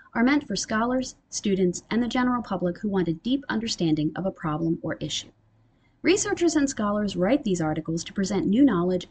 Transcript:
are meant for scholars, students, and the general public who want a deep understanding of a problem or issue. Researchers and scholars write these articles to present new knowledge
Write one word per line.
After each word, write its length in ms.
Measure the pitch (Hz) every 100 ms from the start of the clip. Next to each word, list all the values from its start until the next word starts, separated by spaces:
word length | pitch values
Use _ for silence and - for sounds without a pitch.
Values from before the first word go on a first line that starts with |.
| -
are 100 | 233
meant 240 | 247 294 285
for 80 | 196
scholars, 580 | - 220 240 254 254 - -
students, 560 | - 208 190 180 - -
and 120 | 220
the 60 | 240
general 340 | 254 247 247
public 360 | 220 185 175 175
who 100 | 208
want 180 | 196 170
a 60 |
deep 320 | 165 233 277 -
understanding 640 | 214 220 - 165 156 151 160
of 100 | 185
a 60 |
problem 480 | - 160 156 165 170
or 120 | 156
issue. 340 | - 147 - - - _ _ _ _ _ _
Researchers 540 | 294 415 415 359 339 311
and 120 | 269
scholars 460 | - 208 208 208
write 300 | 185 185 285
these 160 | 208 175
articles 420 | 156 156 160 165
to 100 | -
present 360 | - 190 196 180
new 160 | 220
knowledge 420 | 277 175 180 180 -